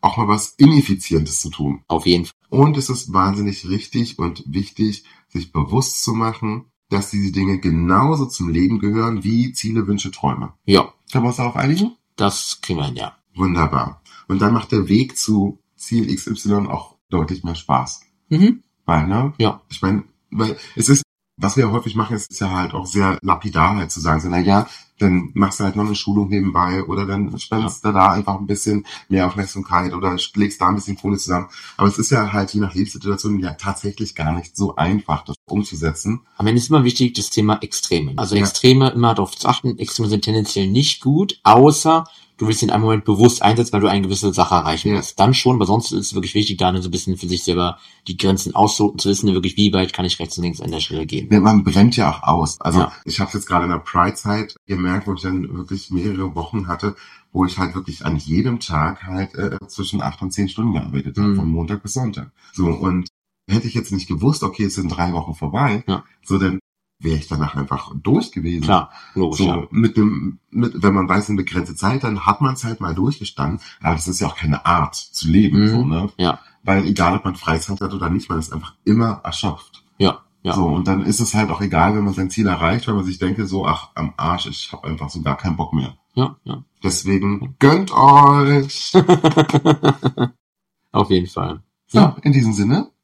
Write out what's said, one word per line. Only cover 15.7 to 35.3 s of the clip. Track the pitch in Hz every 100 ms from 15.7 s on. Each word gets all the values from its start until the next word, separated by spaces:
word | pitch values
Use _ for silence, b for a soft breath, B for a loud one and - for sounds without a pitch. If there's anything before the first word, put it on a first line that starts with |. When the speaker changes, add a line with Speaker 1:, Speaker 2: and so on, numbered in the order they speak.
| _
Speaker 1:
Ziel | - 117 104
X | - -
Y | 110 104 101 101
auch | - - _ _
deutlich | 90 78 -
mehr | 87
Spaß. | 82 - 65 67 - _ _ _
Speaker 2:
Mhm. | 156 202 240 _ _
Speaker 1:
Weil, | - 82 80
ne? | 101 135 147
Speaker 2:
Ja. | 110 - _
Speaker 1:
Ich | -
meine, | 95 101 98 _ _
weil | - 110 - B
es | - 113
ist, | 139 - _ _ _
was | 95 135
wir | 117
häufig | 113 110
machen, | 104 107 110
ist, | -
ist | -
ja | 98
halt | 92 90
auch | 78 92
sehr | 98 95 92
lapidar, | 95 87 107 85 82 101
halt | 85
zu | -
sagen, | 80 78
so, | 87
"Na | 87
ja, | 90 98 110 B B _
dann | 101 90 87
machst | - 98 -
du |
halt | 101 98
noch | 104
eine |
Schulung | 101 - 101 101
nebenbei | 101 95 90 90 92
oder | 92 95 98
dann | 98 101 -
spendest | - 110 107 -
Speaker 2:
Ja. | 107
Speaker 1:
du | 101
da | 95
einfach | 98 101 98
ein | 98
bisschen | 101 - 104 101 B B
mehr | 95 92
Aufmerksamkeit | 95 95 98 95 90 90
oder | 87 95 90 -
legst | 101 101 -
da | 90
ein |
bisschen | 101 98 98
Kohle | 98 98
zusammen." | - 90 90 B B B
Aber | 101
es | 101
ist | 117
ja | 131 107
halt | 101 98
je | 104
nach | 101
Lebenssituation | 85 101 - 98 98 107 104
ja | 92
tatsächlich | 78 101 101 104 101 107
gar | - 78 85
nicht | 85
so | - 101 -
einfach, | 82 101 - 76
das | -